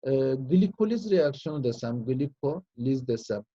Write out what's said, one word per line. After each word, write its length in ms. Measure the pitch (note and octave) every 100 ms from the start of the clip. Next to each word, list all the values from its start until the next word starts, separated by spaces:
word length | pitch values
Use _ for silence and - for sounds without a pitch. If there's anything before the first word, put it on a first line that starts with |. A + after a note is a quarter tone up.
e, 80 | C3 C3+ C3+
glikoliz 760 | C3+ C3 F3+ G#3 - G#3+ A3+ G#3
reaksiyonu 540 | F#3 D3 C#3 D#3+ D3+
desem, 400 | B2+ A2+ A#2 A#2+
glikoliz 1000 | A#2 C3 C#3+ _ C#3 E3 - - B2 C3+ B2+
desem 380 | A2+ - G#2 -